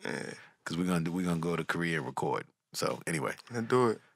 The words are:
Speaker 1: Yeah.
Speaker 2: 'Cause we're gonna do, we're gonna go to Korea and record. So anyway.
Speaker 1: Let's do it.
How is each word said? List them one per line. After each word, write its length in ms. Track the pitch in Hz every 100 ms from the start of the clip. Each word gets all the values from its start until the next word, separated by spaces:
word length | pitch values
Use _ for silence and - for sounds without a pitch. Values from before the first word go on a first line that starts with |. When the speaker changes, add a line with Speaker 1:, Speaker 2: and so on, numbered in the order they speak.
Speaker 1:
Yeah. 80 | - 69 - - - _
Speaker 2:
'Cause 120 | - 82
we're 100 | 90
gonna 140 | 87
do, 100 | 82
we're 160 | 87 90
gonna 140 | 85
go 160 | 85 82
to 80 |
Korea 320 | 80 82 85 80
and 100 | 67
record. 380 | - 73 60 - _ _
So 260 | - - 62 -
anyway. 260 | 80 - - -
Speaker 1:
Let's 140 | 120 113
do 220 | 127 120
it. 120 | 107 -